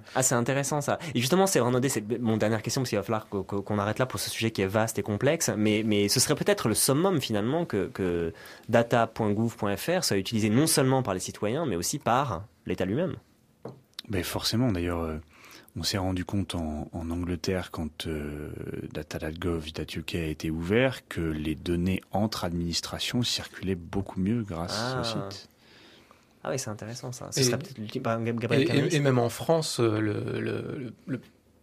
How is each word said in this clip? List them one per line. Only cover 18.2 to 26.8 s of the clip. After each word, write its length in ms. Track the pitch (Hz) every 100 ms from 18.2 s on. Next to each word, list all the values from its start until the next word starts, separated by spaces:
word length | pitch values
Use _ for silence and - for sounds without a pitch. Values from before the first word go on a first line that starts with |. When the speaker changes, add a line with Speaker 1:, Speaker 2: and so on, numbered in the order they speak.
| 73 73 76 - - - 78
Speaker 2:
data 240 | 80 80 80
dot 220 | 80 82
gov 320 | 90 82 76
dot 220 | - 76 82
U 80 |
K 120 | - 90
a 100 | 80
été 260 | 76 80
ouvert, 560 | 80 85 113 131 123 -
que 140 | -
les 340 | 82 78 76 76
données 460 | 85 87 90 92 -
entre 320 | 95 107 - 90
administrations 800 | 85 85 82 - - - 123
circulaient 520 | 117 - - - 90 90
beaucoup 440 | 82 95 98 -
mieux 240 | 92 120
grâce 340 | 101 82 87 98
Speaker 1:
Ah. 240 | 120 131
Speaker 2:
au 20 |
site. 460 | 117 107 98 98 - _ - - - - - - _ _
Speaker 1:
Ah 60 | -
oui, 80 | 139
c'est 100 | 113
intéressant, 420 | 104